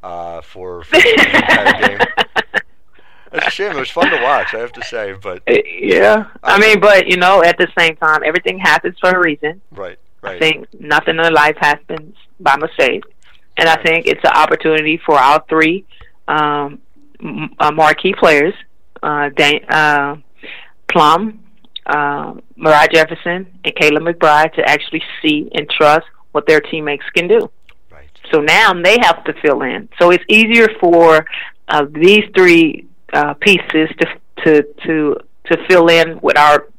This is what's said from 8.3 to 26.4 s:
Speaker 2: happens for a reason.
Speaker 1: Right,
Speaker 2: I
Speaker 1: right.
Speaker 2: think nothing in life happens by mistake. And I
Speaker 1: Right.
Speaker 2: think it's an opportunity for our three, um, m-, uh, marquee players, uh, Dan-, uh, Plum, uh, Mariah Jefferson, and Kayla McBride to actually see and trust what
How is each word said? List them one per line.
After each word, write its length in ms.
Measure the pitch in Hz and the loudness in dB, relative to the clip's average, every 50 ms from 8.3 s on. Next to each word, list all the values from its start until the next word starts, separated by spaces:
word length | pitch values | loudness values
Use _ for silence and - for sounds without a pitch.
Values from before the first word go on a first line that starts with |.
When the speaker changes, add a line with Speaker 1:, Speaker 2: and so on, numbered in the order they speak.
| 156 180 - 185 185 185 | -4 -4 -4 -6 -8 -2
Speaker 2:
happens 380 | 190 180 151 165 - 175 180 - | 0 0 0 0 -2 -6 -10 -4
for 100 | - 185 | -2 0
a 80 | 180 185 | 0 0
reason. 400 | 175 165 147 147 - 151 170 190 - - | 0 -2 -4 -4 -8 -10 -10 -10 -18 -20
Speaker 1:
Right, 280 | - - 98 90 - - - - - - - | -18 -16 -16 -16 -16 -18 -20 -20 -20 -16 -14
Speaker 2:
I 40 | |
Speaker 1:
right. 140 | 104 - 90 | -14 -6 -2
Speaker 2:
think 280 | 156 160 156 - - - - - | -2 -2 -2 -4 -8 -10 -10 -10
nothing 380 | - 151 151 151 - - 165 160 | -6 -2 -2 -2 -2 -2 -2 0
in 140 | 165 165 160 | 0 2 2
life 240 | 156 147 151 156 - | 4 2 2 0 0
happens 560 | 175 151 147 151 - - 165 156 156 160 - - - - - - | 0 -2 -2 -2 -6 -12 -14 -14 -14 -16 -20 -20 -20 -20 -20 -6
by 160 | 185 143 135 | 0 0 0
mistake. 480 | 139 151 165 - - 143 127 - - - - - - - - - - - - - | 0 -2 -8 -4 -2 -2 -2 -2 -4 -10 -14 -20 -20 -20 -20 -20 -20 -20 -14 -6
And 120 | - 165 165 | -2 0 0
I 80 | 160 | 0
Speaker 1:
Right. 100 | 156 - | 0 0
Speaker 2:
think 200 | 170 160 170 165 - | -2 -2 -2 -2 -2
it's 140 | - - - | -4 -2 -2
an 80 | 160 - | 0 2
opportunity 600 | - 156 156 160 - - 160 156 156 156 156 156 165 - | 2 0 0 0 -2 -2 -2 -2 -2 -2 -4 -6 -6 -2
for 80 | - 156 | 0 2
our 280 | 143 131 135 147 156 156 - | 2 4 4 2 0 0 -2
three, 360 | 160 160 160 160 170 196 196 - - - - - - - - | -2 0 0 0 -2 -4 -8 -14 -20 -20 -20 -20 -20 -20 -10
um, 540 | - 147 151 151 147 147 147 143 143 147 139 - - - - - - - - - | -6 -4 -2 -2 -2 -4 -4 -6 -8 -12 -18 -20 -20 -20 -20 -20 -20 -20 -16 -14
m-, 280 | 165 - 139 156 - - - | -14 -12 -10 -12 -12 -6 -4
uh, 100 | 156 151 | -2 -2
marquee 440 | 151 156 156 151 156 - - 185 196 | 0 2 0 0 0 0 -2 -4 -2
players, 400 | - - 180 156 143 143 170 - - - - - - - - - - | 2 2 4 4 4 2 0 -4 -6 -16 -20 -20 -20 -20 -20 -20 -10
uh, 300 | - 151 151 147 147 143 | -8 -6 -4 -4 -6 -6
Dan-, 340 | 139 - 156 143 147 - - - | -4 -2 0 0 0 -2 -4 -4
uh, 480 | - 156 151 151 147 143 139 143 147 151 - - - - - - - - - - - - - - | -2 0 0 2 0 0 -2 -4 -8 -12 -16 -20 -20 -20 -20 -20 -20 -20 -20 -20 -20 -20 -12 -4
Plum, 520 | - 175 156 151 156 170 202 226 214 220 - - - - - - - - - | 0 2 4 4 4 2 0 -6 -10 -12 -20 -20 -20 -20 -20 -20 -20 -20 -8
uh, 480 | - 147 147 147 143 143 143 151 - - - - - - | -6 -4 -4 -4 -4 -6 -8 -10 -12 -14 -18 -20 -20 -20
Mariah 340 | - 165 156 156 147 156 160 156 | -4 0 2 4 4 4 4 2
Jefferson, 540 | 160 156 156 170 165 - 175 175 185 190 - - - - | 0 0 0 -4 -10 -8 -8 -8 -8 -10 -14 -20 -10 -10
and 100 | - - | -10 -6
Kayla 240 | - - 151 147 147 | 0 0 0 0 0
McBride 540 | 165 170 170 170 - 156 151 151 156 165 - | -2 -4 -4 0 2 2 4 4 2 0 -2
to 140 | - 156 - | -4 -2 0
actually 340 | 147 147 - - - 160 - - - - | 0 -2 -2 -8 -10 -10 -10 -10 -16 -6
see 280 | - 156 151 147 151 - - | -4 -2 -2 -2 -4 -6 -8
and 120 | - 147 - | -10 -8 -6
trust 380 | - - 160 147 147 160 165 - - - - - | -2 2 2 4 4 2 0 -6 -20 -20 -20 -8
what 160 | - 151 | -6 -6